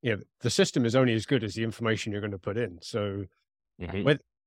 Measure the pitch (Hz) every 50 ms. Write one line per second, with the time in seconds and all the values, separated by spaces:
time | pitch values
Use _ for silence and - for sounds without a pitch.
0 | - 123 107 98 - _ _ _ - 120 - - 190 - - 156 123 117 110 131
1 | 131 123 113 110 104 - 143 123 104 104 95 110 113 113 107 - 113 110 110 104
2 | - 113 101 104 101 104 101 92 - - 98 117 120 98 85 82 - - - 110
3 | 101 101 98 101 98 87 _ _ _ _ _ _ _ _ _ - 90 82 82 98
4 | 101 135 151 135 - _ _ _ _